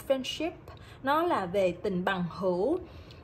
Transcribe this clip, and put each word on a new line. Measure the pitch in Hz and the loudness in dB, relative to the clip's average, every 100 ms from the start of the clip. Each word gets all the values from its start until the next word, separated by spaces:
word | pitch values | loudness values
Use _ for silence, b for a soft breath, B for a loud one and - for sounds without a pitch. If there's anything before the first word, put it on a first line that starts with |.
| - | 0
friendship, | 269 254 - 320 - - - B B | 0 0 -4 -4 -4 -16 -16 B B
nó | 269 302 | 2 2
là | 349 262 185 | 4 2 2
về | 196 185 180 | 2 2 2
tình | 208 180 | 0 0
bằng | 185 190 170 | 2 0 0
hữu, | - 190 180 233 370 B B B B | 0 0 2 2 2 B B B B